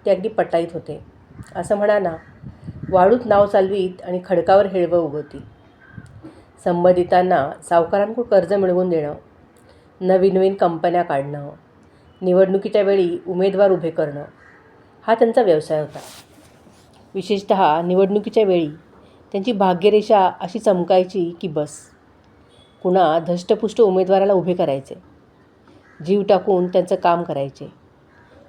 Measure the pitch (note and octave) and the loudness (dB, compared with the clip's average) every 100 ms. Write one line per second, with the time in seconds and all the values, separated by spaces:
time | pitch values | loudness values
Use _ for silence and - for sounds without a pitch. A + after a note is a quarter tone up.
0 | G#3 F#3 G#3+ G3+ E3 E3+ E3+ D#3+ - D3 | -2 -2 -2 -4 -2 -2 -4 -8 -12 -16
1 | - - _ - - F#3+ F3 G#3 G#3 G#3 | -18 -20 _ -20 -14 -10 -4 -2 0 0
2 | F3+ D#3+ - - - - - - - F3+ | -2 -6 -16 -20 -20 -18 -18 -16 0 4
3 | F#3+ A#3+ A3+ G3+ G3+ G#3 F#3+ G3+ F#3 F3+ | 4 4 2 2 4 2 0 0 -4 -6
4 | F#3 F3+ F3+ F3 E3 F#3+ G3 F#3 E3+ F3 | -8 -8 -2 0 4 4 4 -2 0 0
5 | D#3 D3 D3 C#3 - - _ _ - - | -2 -6 -12 -16 -20 -20 _ _ -20 -20
6 | - - - - _ _ F#3+ F3 F3+ F3+ | -20 -20 -20 -20 _ _ -4 2 2 2
7 | F3 F3+ F#3 E3+ C#3+ - - E3+ E3 G3+ | 2 2 2 0 -2 -8 -2 0 0 -2
8 | G#3 A3+ A#3 G3 F3 G3+ F#3 F3+ F#3 E3 | -2 -4 0 0 2 0 0 0 0 -2
9 | D3 D3+ - _ _ _ _ _ _ - | -4 -10 -18 _ _ _ _ _ _ -6
10 | F#3 F#3+ F#3+ F#3 F#3+ G3 F3+ E3 F3 F3 | 0 2 2 2 0 2 -2 0 -2 -2
11 | E3+ C#3 C#3+ D3 C#3+ - _ _ _ _ | -2 -4 -6 -10 -14 -18 _ _ _ _
12 | _ - F#3 F3+ F#3+ G3 A3 G#3 G3 G3 | _ -6 0 2 4 0 -2 0 2 2
13 | F3 F3 F3+ F3+ F#3+ F#3 G3+ F3+ D#3+ E3 | 0 -4 -6 -2 0 2 2 2 -2 -4
14 | D3+ C#3+ - - - - _ _ _ _ | -6 -8 -14 -20 -20 -20 _ _ _ _
15 | - A#3 A#3 A#3+ G#3 D#3 D3+ D#3 D3 C#3+ | -2 2 2 2 2 2 0 -4 -6 -12
16 | - - - _ _ _ _ _ _ _ | -20 -20 -20 _ _ _ _ _ _ _
17 | _ G3 F#3 G3+ G3 G3+ E3+ D#3 F3 F3+ | _ -8 -4 -2 0 2 2 2 0 2
18 | F#3+ G#3 G#3 A3 G3+ F3+ D3+ D#3 _ _ | 2 0 -2 0 2 2 0 -6 _ _
19 | _ _ _ G3+ G3 G3+ F#3+ F3+ G3+ G#3+ | _ _ _ -6 -4 0 0 2 2 2
20 | G#3 G#3 F#3 - F#3 A3 A3 F#3 E3+ F#3 | 4 2 2 -2 -10 -4 0 0 2 0
21 | F#3 G3 E3+ E3+ F3+ D3+ D3 - - _ | 0 -4 -6 -6 -8 -6 -8 -10 -20 _
22 | _ _ _ _ _ _ _ _ F#3 F3+ | _ _ _ _ _ _ _ _ 0 2
23 | E3 D#3+ E3 F3 - G#3+ A3 - G#3+ F#3 | 2 2 -2 -4 -2 -2 -2 2 2 2
24 | F#3 F#3+ G3 F#3+ E3+ F3+ D#3+ C3+ - - | 2 2 2 2 0 -2 -2 -4 -8 -20
25 | - _ _ _ _ _ _ _ _ - | -20 _ _ _ _ _ _ _ _ -12
26 | D3+ G3+ G3 F#3 F#3 F3+ F3+ F#3 F3 F#3 | -4 0 2 2 2 0 0 -2 0 0
27 | F3 E3+ E3+ C#3+ C#3 - - - _ _ | 0 0 -2 -6 -8 -12 -20 -20 _ _
28 | _ _ _ - | _ _ _ -20